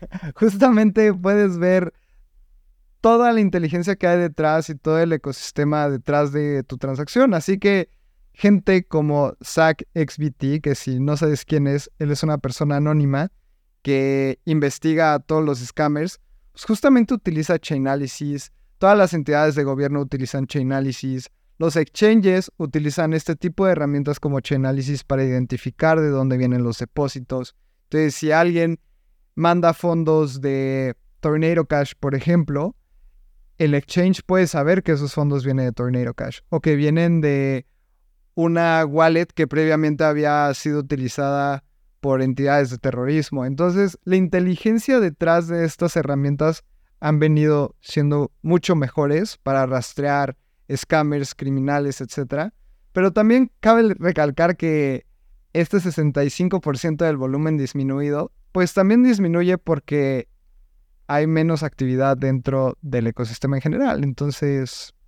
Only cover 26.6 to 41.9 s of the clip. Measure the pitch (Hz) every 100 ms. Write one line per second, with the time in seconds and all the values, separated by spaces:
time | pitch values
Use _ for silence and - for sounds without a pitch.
26.6 | 120 113 120 - 143 135 123 131 123 _
27.6 | _ _ _ 151 156 - 156 156 175 170
28.6 | 165 165 _ _ _ _ _ - 170 175
29.6 | 170 156 175 165 156 156 151 131 139 135
30.6 | 135 135 131 117 _ _ 156 151 160 170
31.6 | 151 147 139 - 139 135 156 175 160 143
32.6 | 170 - _ _ - _ _ _ - _
33.6 | 156 143 - - 180 190 - 185 175 156
34.6 | 143 190 180 147 143 - 147 143 131 135
35.6 | 127 117 123 127 120 - - - _ 160
36.6 | 160 147 147 160 170 165 151 139 135 135
37.6 | - _ _ _ _ _ _ - 165 170
38.6 | 170 160 156 147 165 165 170 - 151 151
39.6 | 156 156 156 147 156 147 147 147 147 135
40.6 | 156 147 139 143 127 - 139 143 143 139
41.6 | _ _ _